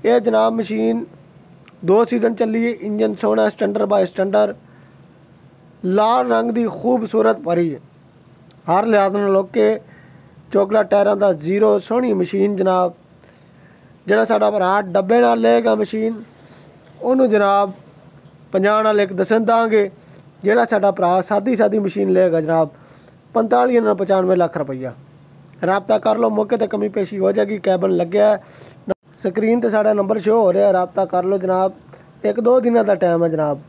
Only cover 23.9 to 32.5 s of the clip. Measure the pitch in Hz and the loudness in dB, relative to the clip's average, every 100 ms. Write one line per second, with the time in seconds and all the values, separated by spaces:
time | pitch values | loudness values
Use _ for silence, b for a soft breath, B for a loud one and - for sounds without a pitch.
23.9 | 196 196 190 185 185 165 160 139 131 127 | -2 0 0 2 0 0 -2 -8 -8 -10
24.9 | - - - - - - - 170 196 190 | -14 -20 -20 -20 -20 -20 -6 -2 -2 0
25.9 | 214 220 214 226 214 214 233 214 208 208 | 0 0 0 0 0 -2 -2 -2 -4 -4
26.9 | 208 185 202 190 202 202 208 196 185 190 | -4 -6 -2 -2 0 -2 -2 -2 0 0
27.9 | 175 170 202 208 196 B B B B - | -2 -2 2 2 0 B B B B -8
28.9 | 185 _ - 190 185 220 240 226 214 214 | -8 _ -8 -6 -2 0 0 0 0 0
29.9 | 208 196 220 196 226 196 180 202 185 180 | 0 -2 -2 0 2 2 2 2 2 -2
30.9 | 196 190 180 185 196 185 185 190 - - | -4 -2 -2 -2 -4 -2 -2 -2 -4 -20
31.9 | B B - 214 208 226 | B B -6 -4 -2 2